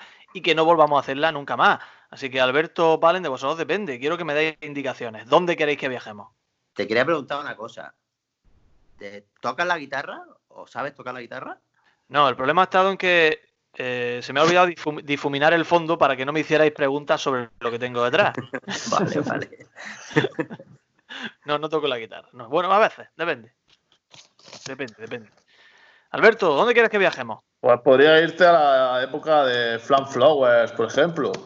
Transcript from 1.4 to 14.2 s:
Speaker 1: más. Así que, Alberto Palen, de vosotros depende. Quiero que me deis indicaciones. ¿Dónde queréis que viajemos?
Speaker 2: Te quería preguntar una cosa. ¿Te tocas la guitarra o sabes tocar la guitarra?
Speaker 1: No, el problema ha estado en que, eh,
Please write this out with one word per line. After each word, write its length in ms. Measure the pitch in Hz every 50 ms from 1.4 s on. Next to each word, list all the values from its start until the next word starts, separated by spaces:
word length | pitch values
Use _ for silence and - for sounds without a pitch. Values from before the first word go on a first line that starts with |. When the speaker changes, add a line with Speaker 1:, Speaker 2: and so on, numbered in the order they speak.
| 143 139 127 120
Speaker 1:
más. 240 | 160 202 170 - - - - _ _ _
Así 200 | - - 135 131
que, 100 | 123 131
Alberto 640 | 127 127 127 147 160 170 - - 170 160 160 151
Palen, 200 | 160 165 175 185
de 60 | 180 151
vosotros 300 | 131 120 127 135 160 165
depende. 420 | 156 127 160 202 214 160 131 117
Quiero 180 | 131 147 175 170
que 60 | 175
me 100 | 151 143
deis 220 | 151 156 160 156 -
indicaciones. 680 | - 147 147 139 131 131 120 - 123 117 110 107 107 117
¿Dónde 300 | 143 165 180 170 170 156
queréis 200 | 156 147 147 139
que 120 | - 135
viajemos? 400 | 127 117 - 113 107 104 98 - _ _ _ _ _ _ _ _ _
Speaker 2:
Te 140 | - 101 104
quería 160 | 110 117 131
preguntar 380 | 151 170 151 127 - 147 143
una 160 | 147 135 113 98
cosa. 360 | 107 117 - - - 71 _ _ _ _ _ _ _ _ _ _ _ _ _ _ _ _ _ _ _ _ _ -
¿Te 280 | 101 101 104 101 _ _ _ _
tocas 260 | - 123 131 156 175 180
la 100 | 180 165
guitarra 460 | 139 131 135 135 143 180 214 320 359 330 _ _ _ _
o 180 | _ - 87 _
sabes 280 | - 117 131 143 139
tocar 180 | - 120 123 127
la 60 | 127
guitarra? 380 | 120 117 127 127 143 - 370 _ _ _ _ _ _ _ _ _ _ _
Speaker 1:
No, 220 | 131 143 147 135
el 80 | 120 123
problema 240 | 131 135 156 180
ha 20 | 185
estado 260 | 180 - 190 190 196
en 80 | 196 185
que, 440 | 190 185 180 170 160 156 156 - _ _ _ _ _ _ _
eh, 480 | - 135 127 123 123 123 120 120 123